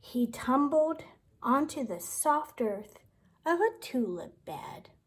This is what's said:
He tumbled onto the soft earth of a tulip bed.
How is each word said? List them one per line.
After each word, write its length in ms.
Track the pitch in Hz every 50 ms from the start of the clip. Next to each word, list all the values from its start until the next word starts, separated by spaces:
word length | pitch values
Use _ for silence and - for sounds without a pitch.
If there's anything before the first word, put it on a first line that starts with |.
He 260 | _ - - 247 240
tumbled 760 | 233 233 - - - 254 269 285 285 285 311 311 311 320 320 - - - _ _ _ _ _
onto 420 | - - 247 277 302 294 - 311 269
the 160 | 220 175 175
soft 600 | - - - - - 311 294 302 302 302 - -
earth 380 | 240 220 202 196 214 - - - _ - _ _ _ _ _ _ _
of 140 | 311 339 339
a 180 | 403 466 453 -
tulip 640 | - - - 254 240 196 180 175 - - - _ _
bed. 460 | - 160 143 - - - - - - _ _ _